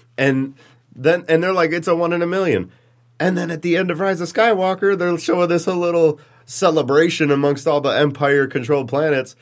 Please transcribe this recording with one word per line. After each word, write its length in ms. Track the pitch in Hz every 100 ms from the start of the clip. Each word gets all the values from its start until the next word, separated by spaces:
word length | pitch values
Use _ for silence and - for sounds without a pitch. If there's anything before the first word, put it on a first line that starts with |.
| _ -
And 380 | 135 135 135 - - _ _ -
then, 300 | 147 175 -
and 160 | 160
they're 80 | 180
like, 180 | 185 160
"It's 180 | 170 170
a 60 | 170
one 180 | 170
in 80 | 175
a 40 | 170
million." 440 | 185 180 101 87 - _ _ _ _
And 180 | 175 180
then 140 | 175
at 100 | 160
the 120 | 175 170
end 160 | 185
of 80 | 160
Rise 220 | 196 175
of 100 | 175
Skywalker, 680 | - 226 202 185 190 196 190
they're 200 | 175 170
showing 320 | - 175 175
this 160 | 170 170
whole 100 | 180
little 460 | 175 170 160 151 - _ -
celebration 880 | - 185 156 123 143 170 - 151
amongst 360 | 139 143 143 165
all 140 | 147
the 80 | 139
Empire-controlled 1000 | 104 147 - 143 143 135 139 117 143 123
planets. 480 | 135 156 139 127 -